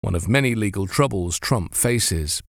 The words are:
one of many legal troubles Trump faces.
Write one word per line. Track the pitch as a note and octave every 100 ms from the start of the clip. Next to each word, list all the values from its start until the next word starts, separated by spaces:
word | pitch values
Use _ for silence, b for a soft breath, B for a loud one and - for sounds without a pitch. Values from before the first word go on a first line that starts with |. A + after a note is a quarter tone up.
one | -
of | F2 D#2+
many | C3 C3+
legal | A2+ G#2 G2 F#2+
troubles | - C#3 G#2 F2 E2+
Trump | - A#2+ E2+
faces. | - B2 A#2+ - E2 D2+ -